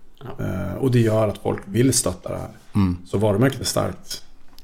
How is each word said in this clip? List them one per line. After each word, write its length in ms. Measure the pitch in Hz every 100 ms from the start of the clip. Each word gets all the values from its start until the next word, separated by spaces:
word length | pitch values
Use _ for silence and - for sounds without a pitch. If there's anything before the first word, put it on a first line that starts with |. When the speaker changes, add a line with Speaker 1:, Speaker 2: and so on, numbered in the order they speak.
| - -
Speaker 1:
Ja. 260 | - - -
Speaker 2:
Eh, 280 | - -
och 180 | - 135
det 80 | 120
gör 280 | 110 110 107
att 100 | 98
folk 220 | 107 101 -
vill 280 | 101 131
stötta 360 | - - 92 -
det 80 | 92
här. 120 | 90 - - 104
Speaker 3:
Mm. 220 | 92 90 90
Speaker 2:
Så 120 | 101
varumärket 440 | 107 101 135 135
är 40 | -
starkt. 580 | - 101 92 - - - - - -